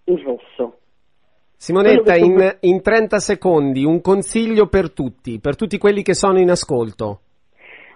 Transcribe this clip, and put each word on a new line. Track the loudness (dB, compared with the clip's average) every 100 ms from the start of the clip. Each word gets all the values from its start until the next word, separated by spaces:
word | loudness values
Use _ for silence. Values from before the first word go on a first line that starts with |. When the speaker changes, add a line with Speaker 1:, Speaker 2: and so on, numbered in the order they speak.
Speaker 1:
in | -6 -4
rosso. | -4 -10 -10 -10 -10 -12 _ _ _ _ _ _ _ _
Speaker 2:
Simonetta, | -4 0 4 4
Speaker 1:
Quello | 4 4
che |
tu | 4 4 2 0 0
Speaker 2:
in, |
in | 0
trenta | 0 0 0 -2
secondi, | -2 -2 0 0 0 -2
un | -2 -2
consiglio | 0 -2 -2 -4 -2 0 2
per | 0 -2
tutti, | -6 -10 -10 -14 -8
per | -6
tutti | -4 -6 -2
quelli | 0 0
che | -2
sono | 0 2 2
in | 2
ascolto. | 0 -2 -4 -4 -8 -10 -10 _ _ _ _ -20 -20 -20